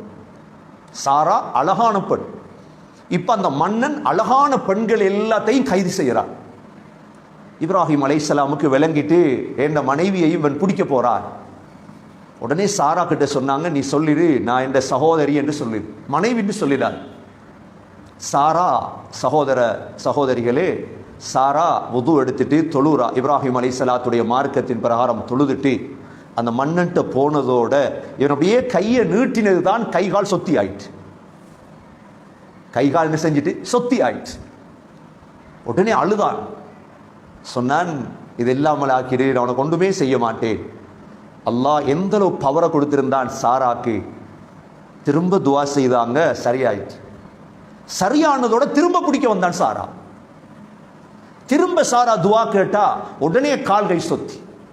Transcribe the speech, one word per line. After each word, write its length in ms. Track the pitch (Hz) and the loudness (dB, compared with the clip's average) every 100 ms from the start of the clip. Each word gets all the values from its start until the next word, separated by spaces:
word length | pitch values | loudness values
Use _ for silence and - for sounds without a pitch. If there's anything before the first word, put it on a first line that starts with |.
| - - - - - - - - - | -16 -20 -20 -20 -20 -20 -20 -20 -20
சாரா 540 | - 139 143 156 220 - | -6 0 2 2 2 0
அழகான 500 | 123 160 190 233 202 | 0 0 2 2 0
பெண். 320 | - 123 - - - - - - - - - | -2 -4 -4 -16 -20 -20 -20 -20 -20 -20 -6
இப்ப 260 | 165 180 | -4 0
அந்த 160 | 214 180 | 0 0
மன்னன் 520 | 139 180 226 285 277 | 0 0 0 -2 -2
அழகான 560 | 135 170 196 262 285 247 | 0 0 2 2 4 0
பெண்கள் 540 | - 196 220 220 196 | 0 -2 0 2 2
எல்லாத்தையும் 500 | 202 220 214 214 262 | 0 0 0 2 0
கைது 280 | - 185 180 - | 2 0 0 0
செய்யறான். 300 | 131 110 - - - - - - - - - - - - - - | 0 0 -2 -10 -20 -20 -20 -20 -20 -20 -20 -20 -20 -20 -20 -8
இப்ராஹிம் 420 | 160 190 160 143 | -2 0 2 2
அலைஹிஸ்ஸலாமுக்கு 680 | 139 147 - 143 139 147 151 | 2 0 0 0 0 0 2
விளங்கிட்டு, 760 | 135 160 147 131 175 156 117 - - | 2 2 0 2 4 4 2 -4 -2
"என் 280 | 151 147 | 0 0
மனைவியையும் 540 | 131 143 202 190 160 170 | 0 0 0 2 2 2
இவன் 200 | 147 139 | 0 0
பிடிக்க 260 | 190 180 | -2 0
போறான்." 380 | 165 131 120 101 - - - - - - - - - - - - | 0 2 2 0 -4 -16 -18 -20 -20 -20 -20 -20 -20 -20 -20 -14
உடனே 280 | 117 160 202 | -6 -2 -2
சாரா 380 | 196 147 175 | 0 0 0
கிட்ட 200 | 170 151 | 0 0
சொன்னாங்க, 460 | 139 139 135 139 175 | 0 0 0 -2 -2
"நீ 100 | 143 | -2
சொல்லிடு, 600 | - 147 156 147 175 123 | 0 0 2 2 4 2
நான் 340 | 104 127 135 | 2 0 2
என் 60 | 135 | 0
சகோதரி" 540 | - 131 160 165 143 | 0 0 2 2 2
என்று 180 | 143 147 | 0 -2
சொல்லிடு, 420 | 143 117 107 - - - | -4 -4 -6 -8 -14 -6
மனைவி 320 | 147 220 233 | -2 0 0
என்று 280 | 202 - 147 | -2 -2 0
சொல்லிடார். 320 | 131 110 - - - - - - - - - - - - - | 0 0 -4 -16 -20 -20 -20 -20 -20 -20 -20 -20 -20 -20 -16
சாரா, 760 | - 147 151 165 180 117 - - - | -4 2 2 2 2 0 -2 -12 -16
சகோதர 760 | - 135 151 135 127 117 - - - | -4 0 0 2 2 0 -2 -8 -8
சகோதரிகளே, 800 | 139 135 131 123 117 135 180 117 - - - - | -4 0 0 0 0 0 0 -4 -8 -16 -20 -16
சாரா 680 | - 135 135 147 170 117 - | -6 0 2 2 0 0 -2
வுது 220 | 120 127 151 | -2 2 2
எடுத்துட்டு 520 | 127 - 113 151 156 | 2 -2 0 2 2
தொழுறா. 300 | 131 151 139 | 2 2 2
இப்ராஹிம் 540 | 117 123 131 139 127 | 2 0 0 0 0
அலைஹிஸ்ஸலாத்துடைய 680 | 123 127 127 127 123 123 117 | 0 -2 0 0 0 0 0
மார்க்கத்தின் 560 | 110 127 135 135 117 113 | 2 0 0 -2 -2 -2
பிரகாரம் 440 | 120 117 127 110 - | 0 2 0 -2 -2
தொழுதுட்டு 640 | 123 139 127 139 113 - - - - - | 0 0 2 0 -2 -6 -14 -18 -20 -10
அந்த 160 | - 117 | -4 -2
மன்னன்ட்ட 480 | 117 143 175 175 170 | -2 -2 0 0 0
போனதோட 920 | - 127 147 151 127 123 113 139 123 - - - | -2 0 2 2 2 2 2 2 0 -4 -12 -2
இவன் 120 | 139 | 0
அப்படியே 360 | 143 175 240 254 | 2 2 2 2
கையை 380 | 185 214 247 | -2 2 2
நீட்டினது 560 | 175 196 254 220 208 175 | 2 2 2 2 2 2
தான் 280 | 185 226 214 | 2 0 -2
கை 200 | 175 190 | -2 0
கால் 160 | 196 | 0
சொத்தி 300 | 196 180 - | 0 -2 0
ஆயிட்டு. 400 | 123 98 98 - - - - - - - - - - - - - - - - - - - | 0 0 -6 -16 -20 -20 -20 -20 -20 -20 -20 -20 -20 -20 -20 -20 -20 -20 -20 -20 -20 -8
கை 200 | 120 139 | 0 2
கால் 220 | 170 160 | 2 0
என்ன 60 | 156 | 0
செஞ்சுட்டு? 420 | 160 143 151 - - | 0 0 -2 -6 -2
சொத்தி 220 | 247 240 | -2 0
ஆயிட்டு. 340 | 240 127 101 - - - - - - - - - - - - - - | 0 0 -2 -12 -16 -18 -20 -20 -20 -20 -20 -20 -20 -20 -20 -20 -16
உடனே 260 | - 120 220 | -6 0 2
அழுதான். 460 | 170 170 214 156 104 - - - - - - - - - - | 2 2 0 0 -2 -10 -16 -20 -20 -20 -20 -20 -20 -20 -20
சொன்னான், 640 | - 127 123 151 175 143 110 - - - | -8 -4 0 0 -2 -6 -10 -12 -18 -4
"இது 140 | 120 | -2
இல்லாமல் 380 | 131 151 147 135 | 2 2 0 0
ஆக்கிடு, 360 | 127 127 131 | 0 0 0
நான் 120 | 135 123 | 2 2
உனக்கு 260 | 120 123 | 0 0
ஒன்றுமே 300 | 147 165 190 | 0 0 0
செய்ய 260 | 190 135 131 | 0 0 2
மாட்டேன்." 540 | 117 110 117 101 - - - - - - - - 110 | 0 -2 -2 -4 -6 -16 -20 -20 -20 -20 -20 -8 -4
அல்லாஹ் 380 | 117 135 151 | 0 2 2
எந்த 320 | 127 151 196 208 | 0 0 0 2
அளவு 200 | 185 - | 2 2
பவரை 320 | 139 156 170 | 0 2 2
கொடுத்திருந்தான் 600 | 151 147 143 127 135 120 - | 2 2 0 0 0 -2 -2
சாராக்கு. 600 | 120 131 127 120 120 104 90 - - - - - - - - - | 0 2 0 -2 -2 -4 -6 -16 -20 -20 -20 -20 -20 -20 -20 -8
திரும்ப 340 | - 147 180 190 | -2 0 2 2
துவா 280 | 135 143 143 143 | 2 2 0 0
செய்தாங்க, 560 | 127 123 117 135 160 - | 2 2 2 2 0 0
சரியாயிட்டு. 500 | 127 131 120 101 92 - - - - - - - - - - - | -2 0 0 -2 -8 -16 -20 -20 -20 -20 -20 -20 -20 -20 -14 -4
சரியானதோட 680 | 190 294 320 269 240 233 285 | 0 2 2 2 2 2 2
திரும்ப 300 | 285 349 349 | 2 2 2
பிடிக்க 280 | 294 - 247 | 0 0 0
வந்தான் 240 | 196 175 | 2 0
சாரா. 360 | 170 117 101 - - - - - - - - - - - - - - - - - | 0 -2 -2 -10 -14 -20 -20 -20 -20 -20 -20 -20 -20 -20 -20 -20 -20 -20 -20 -2
திரும்ப 380 | 285 370 349 | 0 2 2
சாரா 320 | - 240 233 214 | 2 2 2 2
துவா 320 | 190 220 220 | 4 2 2
கேட்டா 480 | 196 180 208 180 - - - | 0 2 2 2 0 -8 -4
உடனே 440 | 147 233 294 269 | 0 0 0 -2
கால் 240 | 185 202 185 | 2 0 2
கை 140 | 170 - | -2 -2
சொத்தி. 360 | 135 - - - - - | -4 -6 -14 -18 -20 -20